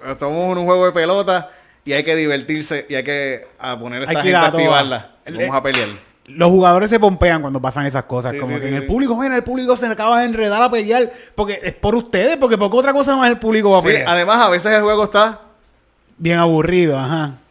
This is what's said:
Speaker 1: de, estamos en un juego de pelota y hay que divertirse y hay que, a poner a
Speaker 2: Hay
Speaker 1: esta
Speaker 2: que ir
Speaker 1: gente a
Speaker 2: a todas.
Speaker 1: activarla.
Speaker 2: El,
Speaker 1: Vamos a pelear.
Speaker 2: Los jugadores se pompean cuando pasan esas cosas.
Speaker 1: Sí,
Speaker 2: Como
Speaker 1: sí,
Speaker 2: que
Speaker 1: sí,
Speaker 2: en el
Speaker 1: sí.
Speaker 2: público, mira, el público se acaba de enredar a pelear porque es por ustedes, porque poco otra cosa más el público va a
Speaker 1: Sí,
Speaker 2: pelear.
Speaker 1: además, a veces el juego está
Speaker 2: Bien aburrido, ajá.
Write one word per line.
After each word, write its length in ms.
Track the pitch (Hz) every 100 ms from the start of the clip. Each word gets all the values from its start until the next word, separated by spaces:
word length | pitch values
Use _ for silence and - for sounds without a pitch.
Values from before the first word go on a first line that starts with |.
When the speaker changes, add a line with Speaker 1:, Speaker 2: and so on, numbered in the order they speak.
Speaker 1:
de, 80 | 131
estamos 380 | 135 143 160 180
en 60 | 180
un 80 | 175
juego 200 | 180 180
de 60 |
pelota 580 | 170 165 196 196 185 165 - _ _ -
y 60 |
hay 120 | 139 147
que 100 | 160
divertirse 720 | 151 143 127 156 - 147 -
y 60 | 135
hay 80 |
que, 420 | 127 143 139 123 - _
a 180 | 127 120
poner 220 | 117 123
a 100 | 139
Speaker 2:
Hay 60 | 160
Speaker 1:
esta 60 |
Speaker 2:
que 60 | 185
ir 40 | 180
Speaker 1:
gente 100 | 160
a 20 |
Speaker 2:
a 40 |
todas. 120 | 165 156
Speaker 1:
activarla. 460 | 143 139 120 - _ -
Speaker 2:
El, 120 | 165
Speaker 1:
Vamos 180 | 127 135
a 40 |
pelear. 240 | 135 127 107 101 _ _ _
Speaker 2:
Los 220 | 143 175
jugadores 400 | 185 180 180 208
se 100 | 226
pompean 420 | 208 180 175 160
cuando 200 | 143 135
pasan 240 | 131 143 143
esas 180 | 131 -
cosas. 260 | 123 123
Speaker 1:
Sí, 80 | 139
Speaker 2:
Como 140 | 131 147
Speaker 1:
sí, 60 |
Speaker 2:
que 60 | 139
Speaker 1:
sí, 0 |
Speaker 2:
en 60 | 139
el 60 |
Speaker 1:
sí. 40 | 139
Speaker 2:
público, 280 | 220 269 233
mira, 180 | 269 254
el 80 |
público 320 | 247 254 254 247
se 80 | 240
acaba 340 | 214 214 240
de 40 | 240
enredar 380 | 226 214 208
a 80 | 247
pelear 400 | 233 214 240 240 - - -
porque 240 | 202 196
es 120 | 185
por 200 | - 202 233
ustedes, 420 | 233 190 226 320
porque 200 | 262 220
poco 200 | 202 226
otra 160 | 269
cosa 220 | 277 277 269
más 140 | 247
el 80 | 233
público 320 | 226 220 208
va 80 | 190
a 20 |
Speaker 1:
Sí, 60 | -
Speaker 2:
pelear. 180 | 151 139
Speaker 1:
además, 300 | 175 175 226
a 120 | 220
veces 240 | 180 214
el 80 | 214
juego 220 | 208 214
está 380 | 208 208 214 214 - _ _ _ _ _ _ _
Speaker 2:
Bien 220 | 170 170
aburrido, 580 | 170 160 160 180 170 135
ajá. 380 | 131 160 151 127 _